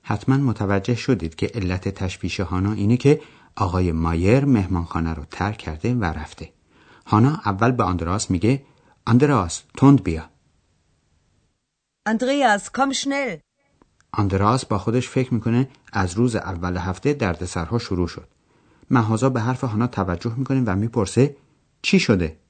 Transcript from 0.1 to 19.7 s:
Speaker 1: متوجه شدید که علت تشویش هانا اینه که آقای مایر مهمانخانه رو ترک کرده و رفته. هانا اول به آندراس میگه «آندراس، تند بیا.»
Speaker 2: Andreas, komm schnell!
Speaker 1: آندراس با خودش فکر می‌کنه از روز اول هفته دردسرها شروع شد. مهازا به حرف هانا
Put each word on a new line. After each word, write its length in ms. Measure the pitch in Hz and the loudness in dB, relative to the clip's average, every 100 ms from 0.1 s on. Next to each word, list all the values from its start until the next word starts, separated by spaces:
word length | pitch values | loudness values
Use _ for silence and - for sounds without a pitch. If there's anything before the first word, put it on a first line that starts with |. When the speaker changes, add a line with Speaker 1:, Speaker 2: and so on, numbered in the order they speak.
| 101 - 135 | -4 0 2
Speaker 1:
متوجه 580 | 135 107 98 101 98 117 | 2 -2 0 0 0 -4
شدید 400 | - 113 82 - | 0 -2 -2 -6
که 160 | - | -6
علت 360 | 98 92 90 101 | -4 -4 -2 -4
تشویش 500 | 95 92 - 87 - | -6 -8 -6 -6 -4
هانا 320 | 85 92 101 | -4 -2 -2
اینه 240 | 107 101 123 | 0 2 4
که 240 | 139 151 - - _ - | 4 2 0 -20 _ -4
آقای 360 | 95 92 90 | -2 2 0
مایر 540 | 80 82 82 92 131 143 | 0 0 2 4 4 4
مهمانخانه 680 | 117 85 90 85 82 82 | 2 2 -2 -2 -4 -4
رو 120 | 78 73 | -6 -10
ترک 260 | - 95 107 | -6 -6 -6
کرده 360 | - 78 113 123 | -10 -6 -4 -2
و 80 | |
رفته. 500 | 90 76 76 - - _ _ _ _ - - | -2 -4 -12 -16 -20 _ _ _ _ -20 2
هانا 360 | 107 127 151 104 | 4 4 0 -4
اول 260 | 95 117 | 0 0
به 120 | 123 | 2
آندراس 480 | 95 90 82 101 - | -2 -2 -2 -4 -2
میگه 340 | 92 107 135 - _ _ _ - | 0 0 0 -6 _ _ _ 2
«آندراس، 580 | 120 143 131 85 - _ - | 4 6 2 0 -6 _ 4
تند 260 | 135 139 | 6 6
بیا.» 260 | 90 80 - _ _ _ _ _ _ _ _ _ _ _ _ _ _ _ _ _ 208 | 4 -6 -10 _ _ _ _ _ _ _ _ _ _ _ _ _ _ _ _ _ -4
Speaker 2:
Andreas, 540 | 220 247 285 254 202 - - | -2 0 2 2 2 -2 -2
komm 160 | 277 | -2
schnell! 460 | 254 277 277 262 160 _ _ _ _ _ _ _ | -2 -2 -4 -4 -8 _ _ _ _ _ _ _
Speaker 1:
آندراس 540 | - 101 95 101 131 - | -2 0 4 4 4 0
با 120 | 104 | -4
خودش 320 | 117 120 123 | 0 -2 -2
فکر 240 | 131 127 | -4 -2
می‌کنه 360 | 117 113 120 131 - _ | -2 0 0 0 -6 _
از 200 | 101 92 | -4 -2
روز 220 | 92 123 110 | 0 0 0
اول 420 | - 87 90 90 | -6 -6 -4 -4
هفته 360 | 87 90 143 | -4 -4 -2
دردسرها 680 | 143 107 85 90 90 82 113 | 0 -2 -4 -6 -6 -4 -4
شروع 280 | - 90 85 | -4 -2 -2
شد. 200 | - - _ _ _ _ _ _ | -6 -20 _ _ _ _ _ _
مهازا 400 | 131 107 110 131 | 2 2 2 0
به 120 | 123 | 0
حرف 220 | 110 127 | -4 -4
هانا 240 | 131 | -4